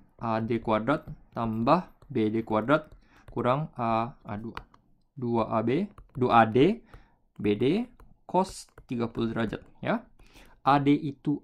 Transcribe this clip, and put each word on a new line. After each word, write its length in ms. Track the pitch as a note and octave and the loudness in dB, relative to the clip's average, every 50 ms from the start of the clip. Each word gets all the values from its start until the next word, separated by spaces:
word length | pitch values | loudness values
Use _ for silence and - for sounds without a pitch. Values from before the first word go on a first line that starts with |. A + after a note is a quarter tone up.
| - _ _ - | -20 _ _ -10
A 240 | A2+ A2+ A2 A2+ A2+ | -6 -4 -2 -2 -2
D 160 | A2 A#2 A2+ | -2 -2 -2
kuadrat 480 | - A2+ A2 G#2+ A2 B2+ D3+ D#3+ - - D3+ - - _ - | 0 0 0 0 2 0 -2 -2 -4 -8 -18 -18 -18 _ -8
tambah 560 | A2+ A#2 A2+ A2 A2 A#2 C3+ D#3+ F3+ - - - _ - - | -6 -4 -4 -2 0 2 2 2 2 2 -2 -12 _ -12 -6
B 200 | B2+ A2+ G#2+ G#2+ | -2 0 0 0
D 160 | A2 A2+ A2+ | 0 -2 -2
kuadrat 480 | - G#2+ G#2+ G#2+ B2+ D3+ D#3+ - - - - - _ _ - - - - | 0 0 0 2 2 2 0 0 -4 -20 -20 -20 _ _ -20 -20 -12 -6
kurang 400 | B2 - A#2+ C3 D3 D#3 - - - | -2 0 0 0 0 -2 -6 -6 -4
A, 320 | A#2+ A2+ A2+ A2+ A#2 C3 - - | -2 0 0 0 -2 -4 -8 -14
A 140 | - - G#2 | -14 -12 -10
dua. 200 | G#2 A2+ A2+ - - - - _ _ _ _ _ _ _ _ _ | -10 -10 -12 -14 -16 -18 -20 _ _ _ _ _ _ _ _ _
Dua 320 | C3+ B2 A#2+ A#2 A2+ G#2+ - | -8 -4 -2 0 0 0 0
A 160 | A2+ A2 A2 | 0 -2 0
B, 240 | A#2 C3 E3+ G#3 - - - - _ - | 0 0 -2 -2 -4 -8 -14 -20 _ -4
dua 280 | - B2 A#2 G2+ A#2 | -2 2 4 6 6
A 80 | A2+ A2 | 6 6
D, 360 | A2 B2 D3 F#3+ A3+ - - _ - - _ _ _ _ _ _ _ - | 6 4 4 4 2 0 -6 _ -20 -20 _ _ _ _ _ _ _ -4
B 160 | G2+ G#2 G#2 | 0 0 0
D 320 | G2+ B2 C3+ E3+ A3+ B3 - - - - - - _ _ - | 2 0 0 0 0 -4 -6 -12 -20 -20 -20 -20 _ _ -4
cos 400 | - F3+ F#3+ - - - - - _ - - | -2 -2 -2 -2 -6 -14 -20 -20 _ -20 -12
tiga 240 | - B2+ A#2 A#2 A2+ | -8 -6 -4 -4 -4
puluh 240 | - A#2 A#2 A2+ A2 | -4 -4 -4 -4 -2
derajat, 320 | A2+ A2+ G2+ - - - - - - | -2 -4 -4 -4 -8 -12 -16 -16 -8
ya. 240 | - C3+ G3+ A#3 - - _ - - - - - - - - _ - | -4 -2 -2 -4 -4 -10 _ -20 -20 -20 -20 -20 -20 -20 -20 _ 0
A 120 | C3+ C#3+ | 2 2
D 160 | C#3+ C#3 C#3+ D3 | 4 4 4 2
itu 480 | D3+ D#3+ C#3+ C#3 - - D3+ C#3+ - | 2 0 -4 -10 -6 -4 -4 -4 -4